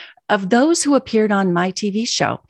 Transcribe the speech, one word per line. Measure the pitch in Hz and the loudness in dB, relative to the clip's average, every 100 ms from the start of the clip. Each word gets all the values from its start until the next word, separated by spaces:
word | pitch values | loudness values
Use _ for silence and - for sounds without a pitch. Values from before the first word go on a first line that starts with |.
| - - - | -18 -12 -4
of | 196 190 | -2 2
those | 240 302 339 | 2 4 2
who | 285 269 | 2 0
appeared | 262 220 214 | 2 0 2
on | 202 190 | 2 0
my | 175 185 | 0 -2
T | 185 208 | -4 -4
V | 202 | -4
show. | 233 - 151 - | -4 -2 -2 -4